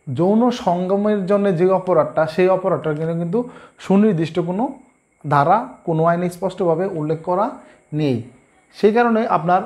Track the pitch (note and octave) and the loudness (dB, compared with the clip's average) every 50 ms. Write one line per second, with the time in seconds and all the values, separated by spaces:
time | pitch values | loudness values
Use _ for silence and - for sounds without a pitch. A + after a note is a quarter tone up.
0 | - - B2 A#2+ E3+ F#3 G#3 A3 A#3+ B3 A#3+ - - F#3 F3 F3+ F#3 F3+ G3 G3+ | -12 -8 -2 0 2 2 4 4 2 2 0 0 -2 -2 -2 0 0 -2 0 0
1 | G#3 G#3+ G#3+ G3+ F#3+ F3 G3+ G3+ G3+ G3+ F#3 D#3 F#3 F#3+ F#3+ F3+ F#3 F3+ F3+ D#3+ | 0 0 0 0 0 0 0 2 2 2 2 2 2 2 2 0 0 2 2 2
2 | C#3+ B2+ - D#3 D#3+ D#3 - - F#3 F#3 F#3+ F#3 F#3 F#3+ F3 - D3+ D#3 D3+ D3+ | 2 0 0 0 -2 0 2 2 2 2 2 2 0 0 -2 -2 -2 -4 -4 -4
3 | D#3+ D#3+ E3+ E3+ F3 E3+ F3+ A#3 A#3+ A#3+ - - - - _ - - - F#3+ G3 | -4 -4 -4 -4 -4 -2 -2 -4 -4 -4 -10 -20 -20 -20 _ -12 -2 2 4 4
4 | G#3 A3 G3+ D#3 E3 D3 - F#3 E3 E3+ F3+ G3 A#3+ - - - - _ _ _ | 4 4 2 2 -2 -2 -2 -4 -4 -4 -2 -4 -4 -4 -6 -10 -18 _ _ _
5 | _ _ _ _ - D3 D3 C#3+ C#3+ E3 F#3+ A3+ B3+ B3+ - - - - E3 D#3 | _ _ _ _ -4 0 2 2 4 4 2 0 0 -4 -14 -12 -6 -4 -2 0
6 | D#3+ E3+ E3+ F3 F3+ F3 F3 - G3 F#3 - - G3 E3+ D#3+ D#3 F#3 - F#3 D#3+ | 2 2 2 0 -2 -4 -4 -4 -6 -6 -4 -2 0 0 0 0 -2 -4 -4 -6
7 | D3+ D3+ D#3+ D#3+ - F#3 F3+ F#3 G#3+ C4+ - - - - - _ _ - D3+ D3+ | -4 -4 -4 -6 -4 -4 -2 -2 -2 -2 -4 -10 -20 -20 -20 _ _ -8 -4 -2
8 | D3+ C#3 B2+ A2+ A#2 - - _ _ _ _ _ _ _ _ - - G#3 G#3+ A#3+ | 0 0 0 -2 -4 -10 -18 _ _ _ _ _ _ _ _ 0 2 2 4 4
9 | A#3+ A#3 A3+ A3 A3+ A#3+ F#3+ E3+ D#3 F3 F3+ F#3+ - | 2 2 2 0 0 0 -2 -2 0 2 0 0 0